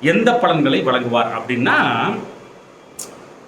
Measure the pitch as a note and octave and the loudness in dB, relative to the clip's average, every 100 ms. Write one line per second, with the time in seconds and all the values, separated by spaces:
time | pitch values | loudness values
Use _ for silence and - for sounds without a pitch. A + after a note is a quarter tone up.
0 | C#3 G3 A3+ A#3+ F3+ D#3+ C3+ E3+ C#3+ B2+ | 0 2 4 2 2 2 2 2 2 0
1 | A#2+ A#2 A2+ A2 A#2 B2 B2+ D4 D#3 A#2 | 0 0 0 -4 -4 -2 0 2 0 0
2 | D3+ A3 - - - - - - - - | -2 -4 -8 -16 -20 -20 -20 -20 -20 -18
3 | - - - - | -18 -18 -20 -20